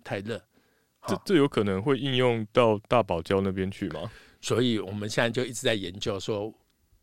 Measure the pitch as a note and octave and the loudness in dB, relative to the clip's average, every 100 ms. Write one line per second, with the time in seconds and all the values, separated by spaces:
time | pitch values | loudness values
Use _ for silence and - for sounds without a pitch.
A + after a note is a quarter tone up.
0 | - G#2 G2+ G#2 - _ _ _ _ _ | -8 -8 -6 -10 -12 _ _ _ _ _
1 | - - - F3+ C#3+ - G2+ F#2+ A2 C3+ | -6 -4 2 4 4 2 0 0 0 0
2 | C#3 B2+ B2+ A#2 G#2+ B2+ A#2 G#2 - B2 | 0 2 2 2 0 4 4 4 2 2
3 | G2+ E2+ - G2 G2 F#2+ F#2+ - F#2+ D#2 | 2 0 0 2 2 -2 -4 -4 -6 -6
4 | F#2+ - - _ - A2 B2+ A2 F#2 G#2 | -10 -14 -20 _ -2 0 2 0 -4 -6
5 | G#2 C#3 A#2+ A#2 B2 A#2 B2+ A2 F2+ F#2+ | -4 0 0 0 -4 -2 -2 -2 -4 -8
6 | A#2+ G2 G2+ G#2 A2 - _ _ _ _ | -6 -4 -4 -4 -6 -10 _ _ _ _